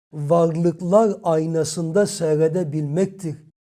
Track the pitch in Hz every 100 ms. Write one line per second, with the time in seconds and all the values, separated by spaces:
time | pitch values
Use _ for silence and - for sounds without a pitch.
0 | _ 156 143 170 165 160 170 165 175 202
1 | 220 185 175 160 160 160 156 - 165 170
2 | 202 - 160 151 160 175 160 156 147 156
3 | 196 190 165 131 - _